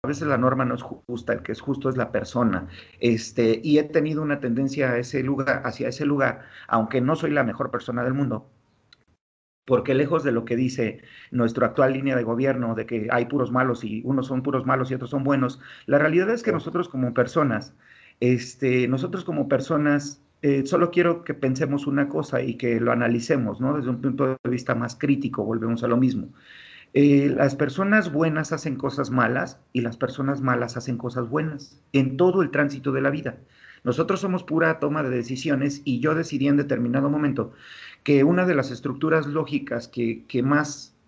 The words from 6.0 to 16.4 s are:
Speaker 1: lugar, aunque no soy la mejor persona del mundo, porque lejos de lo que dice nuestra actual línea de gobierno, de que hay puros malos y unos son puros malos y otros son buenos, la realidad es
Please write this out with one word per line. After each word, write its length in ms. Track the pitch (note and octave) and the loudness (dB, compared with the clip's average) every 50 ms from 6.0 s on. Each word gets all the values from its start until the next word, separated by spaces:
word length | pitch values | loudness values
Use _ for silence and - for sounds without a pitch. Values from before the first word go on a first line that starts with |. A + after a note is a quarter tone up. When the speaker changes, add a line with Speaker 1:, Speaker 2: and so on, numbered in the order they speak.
| D3+ | 0
Speaker 1:
lugar, 380 | C#3+ C#3+ C#3 C3+ B2 A#2+ - - - - - - - | 0 2 2 2 0 0 -4 -12 -20 -20 -20 -4 0
aunque 320 | - A#2 A2 A2 - C3 | 2 2 2 2 0 0
no 160 | B2 C3+ D#3+ | 2 2 0
soy 140 | D#3 E3 D3+ | 0 0 0
la 140 | D3 D3 C3+ | 2 2 0
mejor 260 | G#2+ G2 - - - | 0 -2 -4 -6 -4
persona 340 | - A#2+ - - A#2+ A#2+ A#2+ | -4 -6 -6 -4 -4 -2 -2
del 80 | B2+ | -2
mundo, 380 | C3 C#3 C#3+ B2 G#2+ - - - _ _ _ _ _ _ _ _ - _ _ _ _ _ _ _ _ _ _ _ _ _ _ | 0 0 -2 -2 -2 -6 -8 -14 _ _ _ _ _ _ _ _ -20 _ _ _ _ _ _ _ _ _ _ _ _ _ _
porque 300 | - C3 A#2+ A#2+ - C3 | 2 2 2 4 2 2
lejos 300 | C3 D3 C#3 E3 D3+ C3 | 2 2 2 0 0 0
de 80 | C#3+ | 0
lo 120 | A#2 A2+ A2+ | 0 0 -2
que 120 | A#2+ A#2+ | -2 -2
dice 460 | A#2 C3 B2 C3 - A#2 G#2+ - - - - - - - - | 0 0 -2 0 -2 -4 -4 -4 -8 -18 -20 -20 -20 -18 -6
nuestra 380 | - B2 A#2 A2+ A#2 B2+ B2+ A2+ | -2 0 0 0 2 2 0 0
actual 240 | - - C3+ C3+ | 4 2 2 2
línea 240 | C3+ C3 C3+ C#3 C3 | 2 0 -2 0 0
de 80 | B2+ A#2 | 0 0
gobierno, 500 | A2 A#2 A#2 C3 C3+ C3 B2 A#2+ A2+ A2+ | -2 -2 0 0 0 0 0 -2 -4 -4
de 100 | A2 A2 | -4 -4
que 220 | - A#2 A2+ G#2+ A2+ | -4 -4 -4 -2 0
hay 140 | B2 A#2+ - | 0 0 0
puros 260 | A#2+ C#3+ C#3 B2+ A#2+ | 0 -2 -2 -2 0
malos 320 | B2 B2+ C3 C3 A#2+ - - | 0 0 0 0 -2 -4 -4
y 180 | G#2+ G#2+ A2 A#2+ | -8 -8 -6 -4
unos 220 | B2 C#3 C3+ B2 | -2 -2 -2 -2
son 160 | - C3+ B2+ | -2 -4 -4
puros 240 | C3 C#3+ C#3 C3 A#2+ | -2 -2 -2 -2 0
malos 240 | C3 C3+ C3+ B2+ C3 | 0 0 0 0 -2
y 40 | C3 | -4
otros 160 | B2 A2+ B2 | -6 -6 -6
son 120 | C#3+ C#3 | -4 -2
buenos, 380 | C3+ C#3+ C#3 C#3 B2+ B2 - - - - - - - | 0 2 2 2 2 0 -2 -8 -18 -20 -20 -16 -4
la 140 | - C#3 C#3+ | 2 2 4
realidad 300 | D3 D#3 D#3 F3 F#3 G#3 | 4 4 2 2 2 2
es 120 | A#3 A#3+ | -2 -2